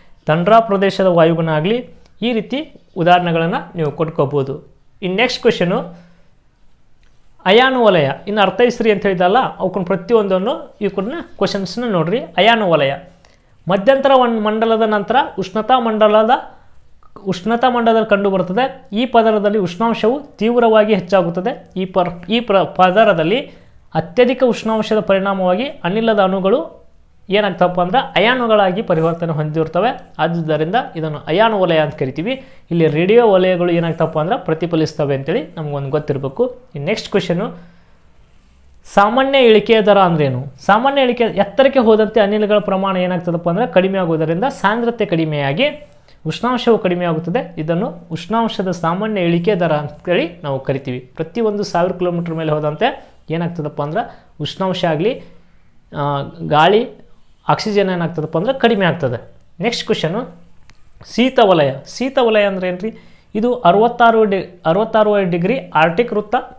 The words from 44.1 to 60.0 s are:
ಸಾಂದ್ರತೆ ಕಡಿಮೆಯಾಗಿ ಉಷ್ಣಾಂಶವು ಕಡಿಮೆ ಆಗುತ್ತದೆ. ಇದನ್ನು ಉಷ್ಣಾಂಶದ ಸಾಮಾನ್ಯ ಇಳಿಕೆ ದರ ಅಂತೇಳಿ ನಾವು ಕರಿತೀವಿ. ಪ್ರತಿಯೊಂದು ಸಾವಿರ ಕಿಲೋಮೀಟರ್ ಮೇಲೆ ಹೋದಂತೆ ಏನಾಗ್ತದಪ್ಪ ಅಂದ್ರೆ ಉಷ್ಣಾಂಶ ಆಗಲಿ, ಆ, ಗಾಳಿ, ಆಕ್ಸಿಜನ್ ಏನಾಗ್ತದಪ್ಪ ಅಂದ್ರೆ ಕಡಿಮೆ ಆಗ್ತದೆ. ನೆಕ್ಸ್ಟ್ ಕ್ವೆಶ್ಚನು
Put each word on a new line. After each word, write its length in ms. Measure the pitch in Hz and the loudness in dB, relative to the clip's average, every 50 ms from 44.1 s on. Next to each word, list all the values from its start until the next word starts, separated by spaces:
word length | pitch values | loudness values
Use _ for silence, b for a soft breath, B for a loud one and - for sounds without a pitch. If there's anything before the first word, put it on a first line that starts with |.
| 165 156 160 151 170 175 226 | 0 -2 0 -2 -2 -2 -2
ಸಾಂದ್ರತೆ 640 | 277 - - - 196 214 240 233 233 233 - 208 | -4 -4 -2 -2 -2 0 0 -2 -4 -2 -2 -2
ಕಡಿಮೆಯಾಗಿ 800 | 165 175 160 160 156 151 147 139 139 143 180 262 294 - - - b b b b b b b - | -2 0 -2 0 -2 -2 -2 -2 -2 -2 0 -2 -2 -4 -8 -18 b b b b b b b -10
ಉಷ್ಣಾಂಶವು 520 | 160 160 - - 247 254 240 - 240 226 214 | -10 -8 -4 -4 -2 -2 0 2 2 2 2
ಕಡಿಮೆ 260 | - 185 175 175 180 | 2 -2 -2 0 -2
ಆಗುತ್ತದೆ. 500 | 170 165 156 - 170 175 254 269 - - - | -2 -2 -4 -4 -4 -4 -4 -4 -6 -10 -8
ಇದನ್ನು 360 | 156 160 170 175 220 285 - - - - | -4 -2 -2 -2 -2 -4 -8 -12 -14 -12
ಉಷ್ಣಾಂಶದ 600 | 165 - - - 214 233 233 220 - - 190 185 | -12 -12 -8 -4 -2 -2 -2 -2 -4 -4 -4 -4
ಸಾಮಾನ್ಯ 500 | 175 175 170 165 175 190 214 220 214 196 | -4 -4 -4 -4 -2 -2 -4 -4 -2 -2
ಇಳಿಕೆ 340 | 175 170 170 170 170 214 208 | 0 0 0 0 0 0 0
ದರ 180 | 175 180 160 | 0 0 0
ಅಂತೇಳಿ 680 | 151 147 151 139 - - - 180 175 208 302 339 - - - | 0 -2 -2 -8 -12 -10 -4 -2 0 0 0 -4 -8 -10 -8
ನಾವು 160 | 143 135 131 | -6 -6 -4
ಕರಿತೀವಿ. 500 | - - 135 131 - 135 123 127 - - - | -4 -4 -4 -4 -6 -8 -10 -10 -12 -14 -10
ಪ್ರತಿಯೊಂದು 480 | - 160 160 - 233 226 214 208 202 | -10 -10 -6 -4 -2 -2 -2 -2 -2
ಸಾವಿರ 300 | 202 196 - 175 175 180 | -6 -4 -2 -2 -2 -2
ಕಿಲೋಮೀಟರ್ 420 | 175 175 180 175 175 170 170 170 160 | -2 -2 -2 -2 -2 -4 -4 -4 -6
ಮೇಲೆ 180 | 165 160 156 | -4 -2 -2
ಹೋದಂತೆ 540 | 151 151 151 151 151 156 214 269 - B B B B B B - | -2 -2 -2 -4 -2 -2 -2 -2 -2 B B B B B B -6
ಏನಾಗ್ತದಪ್ಪ 520 | 156 165 170 170 170 170 151 147 147 - | -4 -4 -4 -4 -6 -6 -8 -8 -6 -6
ಅಂದ್ರೆ 440 | 143 147 160 214 240 - - - _ _ _ - | -6 -4 -4 -6 -6 -6 -14 -20 _ _ _ -10
ಉಷ್ಣಾಂಶ 440 | 147 139 - - 190 185 180 180 185 | -10 -10 -6 -4 -4 -4 -2 -2 0
ಆಗಲಿ, 360 | 170 156 147 180 226 269 B B B B B B B B B B B _ - _ _ - | -2 0 0 -2 -2 -2 B B B B B B B B B B B _ -20 _ _ -8
ಆ, 260 | 151 143 143 143 139 143 - - - 165 | -6 -4 -4 -4 -4 -6 -8 -12 -12 -6
ಗಾಳಿ, 580 | 156 147 147 160 185 202 226 247 - - - - - - - - - _ _ _ - | 0 2 4 4 4 4 2 0 -2 -10 -20 -20 -20 -20 -20 -20 -20 _ _ _ -2
ಆಕ್ಸಿಜನ್ 420 | 151 - - 214 202 202 196 185 | -2 -2 -2 -2 0 0 0 0
ಏನಾಗ್ತದಪ್ಪ 480 | 185 175 170 160 - 160 151 - - 165 | -2 -4 -4 -4 -4 -6 -8 -4 -4 -4
ಅಂದ್ರೆ 200 | 190 247 269 269 | -2 -2 -2 0
ಕಡಿಮೆ 280 | - 226 226 196 190 | 0 0 2 2 0
ಆಗ್ತದೆ. 440 | 165 139 - 143 123 120 110 - - - - - - - - | 0 0 -2 -4 -4 -4 -6 -10 -16 -20 -20 -20 -20 -12 -6
ನೆಕ್ಸ್ಟ್ 240 | 175 240 240 - - | -4 -4 -4 -4 -4
ಕ್ವೆಶ್ಚನು 440 | - 170 - | -4 -4 -2